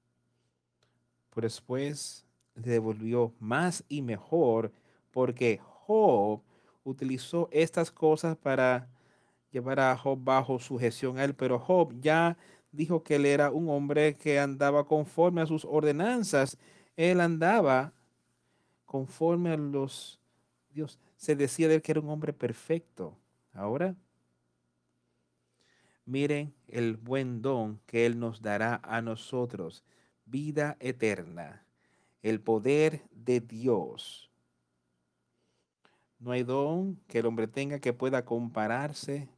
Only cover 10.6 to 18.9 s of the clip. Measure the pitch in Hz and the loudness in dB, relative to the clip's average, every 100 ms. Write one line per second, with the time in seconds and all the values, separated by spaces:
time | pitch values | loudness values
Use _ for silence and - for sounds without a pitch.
10.6 | - 127 120 113 131 131 139 135 131 123 | -4 -2 -2 -2 -6 -2 -4 -2 -2 -2
11.6 | - 185 160 123 147 160 170 165 - - | 2 4 2 0 2 4 4 0 -12 -20
12.6 | _ 143 160 165 - 147 143 143 143 147 | _ -6 -2 -2 0 2 4 4 4 2
13.6 | 165 143 143 147 151 143 156 143 139 135 | -2 -2 0 2 2 2 0 2 2 2
14.6 | 143 147 143 156 147 - 175 170 160 156 | 2 2 2 0 0 2 2 4 0 -2
15.6 | - 151 151 147 202 247 190 143 135 - | 0 2 2 2 2 0 2 2 2 -2
16.6 | - - _ - 170 180 170 160 165 226 | -20 -20 _ 0 2 4 2 2 2 4
17.6 | 151 131 151 _ _ _ _ _ _ _ | 4 4 0 _ _ _ _ _ _ _
18.6 | _ _ _ | _ _ _